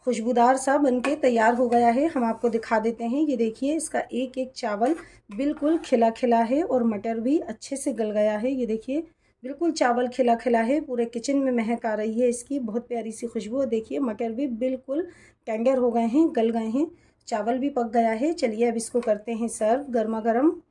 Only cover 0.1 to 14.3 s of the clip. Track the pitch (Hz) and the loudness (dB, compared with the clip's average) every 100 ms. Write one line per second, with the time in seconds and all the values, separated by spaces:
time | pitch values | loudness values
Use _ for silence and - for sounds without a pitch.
0.1 | 226 226 240 240 262 262 285 285 247 254 | -2 0 4 4 4 2 2 4 2 0
1.1 | 294 262 233 220 240 247 240 233 233 311 | 2 2 4 4 4 2 4 4 4 2
2.1 | 302 233 226 240 220 - 220 220 226 233 | 0 -2 0 -2 -2 0 0 0 -4 -4
3.1 | 262 302 254 226 220 269 320 294 240 - | -2 0 0 0 0 -2 -2 -2 -6 -4
4.1 | 233 254 262 254 - 220 202 240 330 - | -4 -4 -6 -8 -6 -6 0 0 0 -6
5.1 | - _ 202 277 302 294 330 - 240 226 | -20 _ -4 -4 0 0 0 0 2 2
6.1 | 226 247 226 220 277 359 254 233 208 226 | 2 2 2 2 0 2 2 0 -2 -4
7.1 | 226 226 311 - 220 - 269 302 226 220 | -4 0 0 -2 -12 -8 -6 -4 -2 -2
8.1 | 214 214 214 240 269 233 220 240 285 330 | 2 2 2 -2 -2 -2 -4 -4 -6 -6
9.1 | _ _ _ 247 277 339 - 262 233 247 | _ _ _ -12 -4 -2 0 0 2 -2
10.1 | 240 247 233 254 233 226 294 302 247 233 | 0 2 2 2 2 2 0 -2 -4 -4
11.1 | 233 233 277 269 247 220 233 - 214 214 | -4 0 0 2 0 0 -2 -2 -2 -2
12.1 | 220 247 233 - 277 233 214 240 240 220 | 0 0 0 -4 -6 -4 -6 -4 -8 -6
13.1 | 220 233 226 202 254 269 226 220 269 262 | -8 -8 -6 -6 -2 0 -2 -2 -4 -4
14.1 | 208 233 | -2 -6